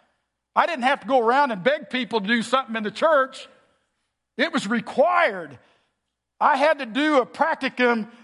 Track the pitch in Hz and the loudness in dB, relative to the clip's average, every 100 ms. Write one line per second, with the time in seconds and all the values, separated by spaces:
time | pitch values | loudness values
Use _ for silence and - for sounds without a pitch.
0 | _ _ _ _ _ - 302 311 247 285 | _ _ _ _ _ 0 0 0 0 -2
1 | 196 262 226 262 285 202 196 302 - 254 | 0 2 2 2 0 0 -2 -2 -4 -6
2 | 240 226 196 233 208 262 240 226 214 - | -4 -4 0 -2 0 -2 -2 -6 -8 0
3 | 311 294 262 - - _ _ _ _ _ | 2 2 2 -6 -20 _ _ _ _ _
4 | _ _ _ - 311 262 196 226 - - | _ _ _ -4 -2 -2 -4 -4 -2 0
5 | 320 349 311 190 156 131 _ _ _ _ | 2 2 0 -2 -10 -16 _ _ _ _
6 | _ _ _ - 240 277 294 302 247 220 | _ _ _ 0 2 4 2 0 -4 -2
7 | 302 285 226 - 311 294 254 - 247 233 | 2 2 0 -2 -2 -2 -4 0 0 0
8 | 214 - | -4 -14